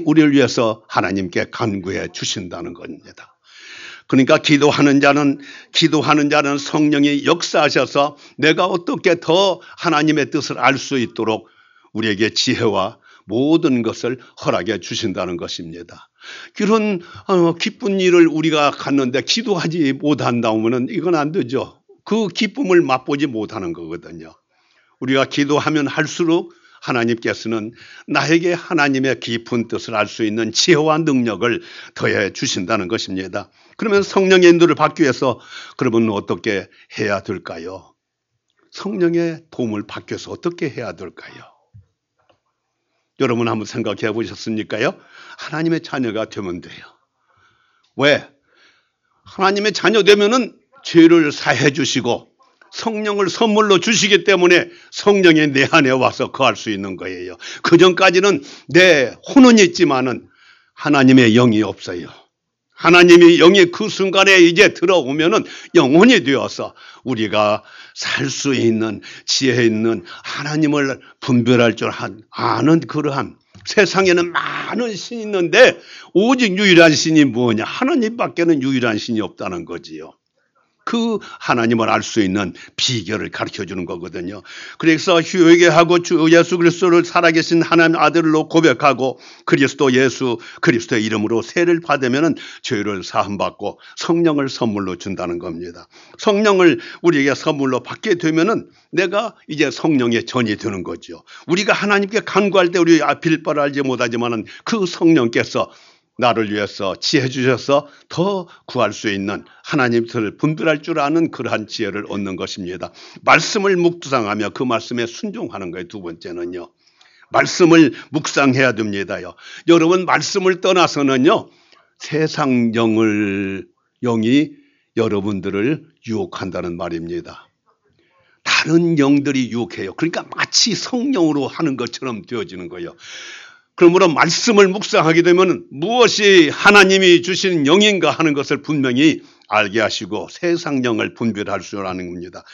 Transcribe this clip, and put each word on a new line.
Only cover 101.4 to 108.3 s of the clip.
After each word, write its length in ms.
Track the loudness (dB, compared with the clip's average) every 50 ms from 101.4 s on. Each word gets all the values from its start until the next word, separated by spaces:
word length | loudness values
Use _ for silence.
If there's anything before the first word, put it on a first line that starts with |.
| -6
우리가 280 | -4 -2 -2 0 0 -2
하나님께 480 | 0 0 0 0 0 0 -2 -4 -4
간구할 500 | -4 -2 -2 0 0 2 2 2 2 2
때 80 | 2 2
우리 240 | 4 4 4 4 2
아, 160 | 0 -2 -2
빌바를 420 | -2 -2 -2 -2 -2 -2 -2 -2
알지 220 | -2 -2 -2 -4 -2
못하지만은 640 | -2 -2 -2 -2 -2 -2 -2 -2 -2 -4 -4 -6 -10 -14 -14 -8
그 220 | -6 -4 -2 -2
성령께서 840 | -4 -2 0 4 4 4 4 4 2 0 -2 -2 -2 -4 -6 -6 -6 -10 _ _ _ _ _ _ _ _ 0
나를 300 | 0 0 2 0 -2 -2 -2
위해서 420 | -4 -4 -6 -6 -6 -6 -6 -6
지혜 320 | -6 -4 -2 0 0 0 -2
주셔서 580 | -4 -2 0 0 0 0 0 0 0 0 0 -4 -12 _ _
더 400 | -10 -6 -4 -4 -2